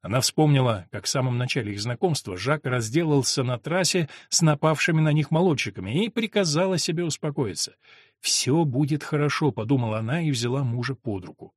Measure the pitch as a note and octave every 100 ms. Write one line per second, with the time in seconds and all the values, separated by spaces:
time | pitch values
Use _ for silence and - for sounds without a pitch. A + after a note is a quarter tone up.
0 | - A#2+ - - D#3 C#3 B2+ G#2+ E2+ G#2+
1 | - C#3+ B2+ A#2+ B2 - G#2 G2+ A2 A#2+
2 | F#3 D3 - F2+ G#2+ D3+ C#3+ B2 A2 C#3
3 | E3+ D3 B2 - B2+ B2 - F3 F#3 F#3
4 | D#3 - - - D#3+ D3 D#3 D#3 - D#3+
5 | D#3 D3+ D3 D#3+ F#3 D3+ - F#2+ F#2 C3
6 | A3 - A#3 G#3 F3+ D3 F#3+ F#3 - E3
7 | F3 - D#3 D3 A#2 E2+ - _ _ -
8 | _ _ - - - D#3 D#3+ B2 D3 D3
9 | - D3+ D3 - D3+ - A2 C3+ A#2 A2
10 | A2+ D#3+ E3 B2+ A#2+ C3 C3 A#2+ A#2+ C3+
11 | - G2 F2 - D#2+